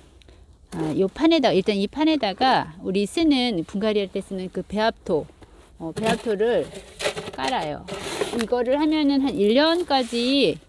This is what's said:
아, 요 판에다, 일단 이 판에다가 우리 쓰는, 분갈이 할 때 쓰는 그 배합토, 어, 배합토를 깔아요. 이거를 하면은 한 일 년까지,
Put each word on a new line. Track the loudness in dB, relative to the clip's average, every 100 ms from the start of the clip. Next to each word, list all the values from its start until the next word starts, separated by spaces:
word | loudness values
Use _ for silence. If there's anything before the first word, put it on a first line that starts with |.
| -20 -20 -20 -20 -20 -20 -12
아, | -6 -2 0
요 | 0
판에다, | 2 4 4 4
일단 | 2 2 0
이 | -2
판에다가 | 0 0 2 0 0 2 2 0 -6
우리 | -4 0 0
쓰는, | 2 4 4 2 -2
분갈이 | -4 -2 0 0
할 | -2
때 | -6
쓰는 | -6 -6 -6
그 | -8
배합토, | -6 0 0 0 -2 -2 -2 -12 -20 -20 -20 -14
어, | -10
배합토를 | -4 0 0 -2 0 2 0 -2 -8 -16 -6 -6 -6 -10
깔아요. | -6 -4 -4 -4 -8 -10 -10 -8 -6 -4 -4
이거를 | -2 -2 0 2
하면은 | 2 2 2 2
한 | 0 2
일 | 2
년까지, | 4 4 2 0 0 0 -2 0 2 2 0